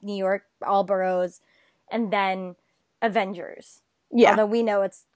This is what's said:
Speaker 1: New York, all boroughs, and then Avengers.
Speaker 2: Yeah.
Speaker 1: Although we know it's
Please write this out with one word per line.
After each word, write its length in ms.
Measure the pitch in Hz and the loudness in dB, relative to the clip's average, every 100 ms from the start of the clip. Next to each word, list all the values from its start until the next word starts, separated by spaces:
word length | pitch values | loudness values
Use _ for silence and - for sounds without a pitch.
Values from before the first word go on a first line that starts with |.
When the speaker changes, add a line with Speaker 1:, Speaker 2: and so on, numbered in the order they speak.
Speaker 1:
New 160 | 202 202 | -10 -4
York, 280 | 190 196 _ - - | -2 -2 _ -10 -2
all 180 | 196 | 0
boroughs, 580 | 190 190 185 185 180 - _ _ _ _ - | 2 0 0 0 -2 -6 _ _ _ _ -8
and 200 | 226 220 | -6 -2
then 460 | 202 190 190 180 180 _ _ _ - | 0 0 -2 -8 -14 _ _ _ -6
Avengers. 800 | 226 208 190 175 - - - - _ _ - | -2 0 -2 -6 -12 -16 -18 -20 _ _ -2
Speaker 2:
Yeah. 200 | 240 233 | 6 6
Speaker 1:
Although 160 | 220 214 | 6 2
we 160 | 233 | 2
know 180 | 226 208 | 2 0
it's 240 | 196 - - | 0 -4 -20